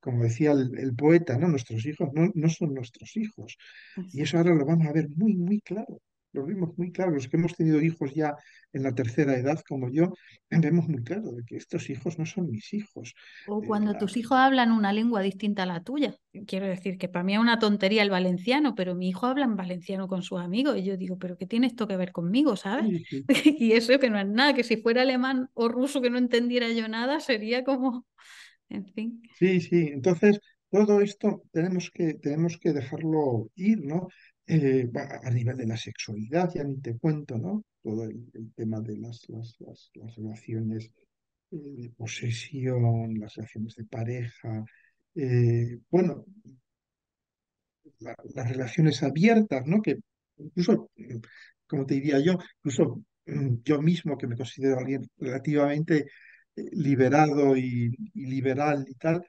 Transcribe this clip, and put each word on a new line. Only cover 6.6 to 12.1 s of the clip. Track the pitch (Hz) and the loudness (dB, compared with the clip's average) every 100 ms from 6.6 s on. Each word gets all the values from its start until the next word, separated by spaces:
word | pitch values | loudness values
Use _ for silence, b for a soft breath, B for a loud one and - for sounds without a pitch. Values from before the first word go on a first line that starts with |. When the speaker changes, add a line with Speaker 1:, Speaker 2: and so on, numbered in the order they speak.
| 165 - | -4 -4
Speaker 1:
muy | 175 | -6
claro, | 175 180 | -2 0
los | 143 120 | 0 0
que | 165 | 0
hemos | 170 - | 0 2
tenido | 160 151 | 2 4
hijos | 165 165 139 | 2 0 -6
ya | 156 151 147 B B B | -2 -2 -4 B B B
en | 139 | -4
la | 135 | -2
tercera | 120 117 117 143 131 | -2 -2 2 2 2
edad, | 131 156 - | 0 -2 -4
como | 139 123 | -6 -2
yo, | 139 180 B B B _ | 2 2 B B B _
vemos | 170 151 170 160 | 2 4 2 0
muy | 139 | -4
claro | 117 196 214 | -4 -6 -8
de | 120 | -12
que | 117 - | -12 -12
estos | - - - | -8 -8 -8
hijos | 127 - | -6 -6